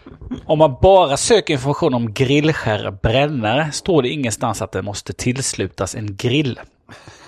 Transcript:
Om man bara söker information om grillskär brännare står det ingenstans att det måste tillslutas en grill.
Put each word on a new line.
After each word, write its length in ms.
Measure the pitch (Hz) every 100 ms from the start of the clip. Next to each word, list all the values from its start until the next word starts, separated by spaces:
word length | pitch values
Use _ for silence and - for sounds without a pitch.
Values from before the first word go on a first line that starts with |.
| - - - 127 -
Om 120 | 156
man 180 | 156 127
bara 360 | 185 190 165 135
söker 360 | - 220 -
information 400 | 147 139 143 170
om 200 | 123 117
grillskär 800 | 101 127 147 151 151 - 107 107
brännare 800 | 98 - 120 147 147 107 127 156
står 300 | - - 165
det 80 | 123
ingenstans 520 | 156 127 107 120 101
att 100 | 101
det 100 | 98
måste 320 | 101 101 -
tillslutas 840 | 98 - 127 131 - 95 - 98 -
en 200 | 107 98
grill. 440 | 123 135 147 110 - _ - - - -